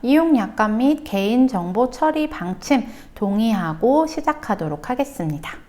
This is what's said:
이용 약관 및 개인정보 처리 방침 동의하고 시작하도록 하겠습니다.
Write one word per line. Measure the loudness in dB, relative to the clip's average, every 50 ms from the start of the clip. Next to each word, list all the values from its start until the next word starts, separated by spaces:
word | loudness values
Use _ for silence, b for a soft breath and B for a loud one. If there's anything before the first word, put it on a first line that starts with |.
| 2
이용 | 4 4 4 6 6 4
약관 | 4 2 0 -2 -2 0 0 2 2
및 | 2 2 2 2 -2
개인정보 | -4 -4 -2 0 2 4 4 4 4 2 -2 -4 -2 0 0 0 0
처리 | 0 0 0 0 0 0 -2 -4
방침 | -4 -6 -6 -6 -6 -8 0 2 2 2 2 B B B B B B
동의하고 | -4 -2 0 0 2 2 2 2 0 0 -2 -4 0 2 4 4 4 2 0
시작하도록 | -2 -4 -2 -2 -4 -4 -2 -4 -4 -2 -2 -6 -6 -6 -6 -6
하겠습니다. | -2 -2 -2 -4 -4 -6 -4 -4 -4 -6 -8 -12 -14 -14 -16